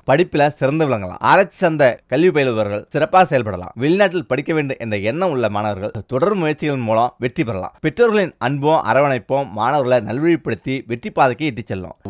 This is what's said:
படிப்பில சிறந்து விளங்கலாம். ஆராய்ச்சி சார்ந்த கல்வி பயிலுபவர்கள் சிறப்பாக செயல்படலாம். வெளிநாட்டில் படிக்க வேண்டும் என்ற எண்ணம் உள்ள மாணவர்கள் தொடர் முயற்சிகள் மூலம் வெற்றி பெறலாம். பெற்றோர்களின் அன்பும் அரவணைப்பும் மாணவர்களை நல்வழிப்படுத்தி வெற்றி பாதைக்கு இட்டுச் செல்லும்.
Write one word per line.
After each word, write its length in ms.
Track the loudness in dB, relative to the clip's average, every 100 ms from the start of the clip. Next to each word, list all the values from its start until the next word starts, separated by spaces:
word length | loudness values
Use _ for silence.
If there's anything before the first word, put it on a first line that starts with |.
| 0
படிப்பில 340 | 2 2 2 0 0
சிறந்து 240 | -2 0 0
விளங்கலாம். 320 | -2 -4 -2 4
ஆராய்ச்சி 280 | 4 4 0
சார்ந்த 220 | 0 4 2 2 -2
கல்வி 180 | 2 4 4
பயிலுபவர்கள் 460 | 2 0 -2 -4 -4
சிறப்பாக 320 | -2 2 4 4
செயல்படலாம். 420 | 2 -2 -6 -8 -4
வெளிநாட்டில் 440 | 0 4 2 0 -2
படிக்க 200 | -4 -2 -2
வேண்டும் 240 | -2 -4
என்ற 120 | -6 -4 -2
எண்ணம் 220 | -2 -2
உள்ள 120 | 0 -2 -2
மாணவர்கள் 360 | -4 -4 -6 -8 -6
தொடர் 220 | 0 0 0
முயற்சிகள் 460 | -2 -2 -4 -4 0
மூலம் 240 | 0 0 -2
வெற்றி 180 | -6 -4 -4
பெறலாம். 260 | -6 -8 -6
பெற்றோர்களின் 480 | -4 2 2 2 -2 -2 -4
அன்பும் 340 | 0 2 2 2
அரவணைப்பும் 540 | 2 2 0 -2 -4 -4 -2
மாணவர்களை 400 | 0 0 2 0 0
நல்வழிப்படுத்தி 640 | -2 0 0 -2 -8 -6 -8 -6
வெற்றி 220 | -8 -6 -4
பாதைக்கு 260 | -4 -4 -6
இட்டுச் 200 | -8 -8
செல்லும். 220 | -10 -10 -14 -8